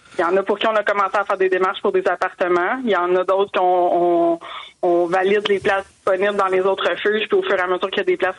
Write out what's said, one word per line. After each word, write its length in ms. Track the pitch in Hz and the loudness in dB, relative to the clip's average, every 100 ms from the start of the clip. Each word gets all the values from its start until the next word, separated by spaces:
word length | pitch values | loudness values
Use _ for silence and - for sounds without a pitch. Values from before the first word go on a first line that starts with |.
| - - | -18 -4
Il 40 | |
y 40 | |
en 120 | 214 190 | 0 0
a 60 | |
pour 140 | 196 202 | 0 -2
qui 80 | 226 | 0
on 80 | 214 | 0
a 80 | |
commencé 320 | 208 202 190 214 | 0 0 0 0
à 80 | |
faire 140 | 196 190 | -2 0
des 100 | 190 | 0
démarches 320 | 185 190 190 | 2 0 0
pour 80 | 208 | -2
des 160 | 185 190 | 0 0
appartements. 760 | 180 185 - 180 180 180 262 | -2 -4 -2 0 0 0 -2
Il 60 | 240 | 0
y 60 | 185 | 0
en 200 | 175 185 | 2 0
a 80 | |
d'autres 260 | 185 190 196 208 | 0 0 0 0
qu'on, 0 | |
on, 760 | 180 180 175 175 175 170 339 170 - - - - | 0 2 2 2 2 2 2 0 -6 -16 -18 -4
on 240 | 180 175 175 | 0 2 2
valide 420 | 185 190 208 208 | 0 2 0 0
les 100 | 196 | -2
places 280 | 196 196 190 | 0 -2 -4
disponibles 480 | _ - 190 202 202 | _ -2 0 0 0
dans 100 | 190 | 0
les 140 | 185 | 2
autres 280 | 190 190 190 | 0 0 -2
refuges, 380 | 175 208 214 208 | -2 -2 -2 0
puis 100 | 196 | 0
au 40 | |
fur 140 | 190 196 | 0 -2
et 40 | |
à 60 | 180 | 0
mesure 220 | 180 190 | -2 -2
qu'il 80 | 202 | -4
y 20 | |
a 40 | |
des 120 | 180 180 | -2 0
places 200 | 185 | -2